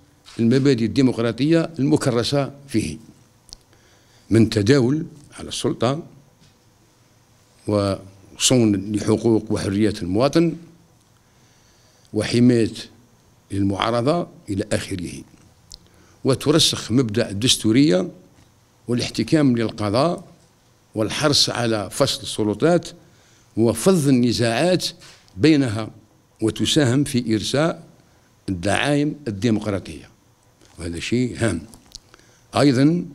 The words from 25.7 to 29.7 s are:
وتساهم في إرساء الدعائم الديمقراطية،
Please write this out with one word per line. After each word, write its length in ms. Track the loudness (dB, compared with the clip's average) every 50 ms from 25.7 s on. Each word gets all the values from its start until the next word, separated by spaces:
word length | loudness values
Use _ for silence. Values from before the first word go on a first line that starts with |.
| -2 -6 -8 -10 -12 -20 _ _ _ _ _ _ _ _
وتساهم 600 | -2 -2 0 0 -2 0 2 2 2 4 2 2 0
في 320 | 0 -2 -4 -2 0 -2
إرساء 520 | -2 -2 -2 -2 0 0 0 -2 -6 -12 -20 -20 _ _ _ _ _ _ _ _ _ _ -8
الدعائم 640 | -6 -4 -2 -2 0 0 0 0 0 0 0 -2 -4 -6 -8
الديمقراطية، 800 | -10 -6 -2 0 0 0 0 -2 -4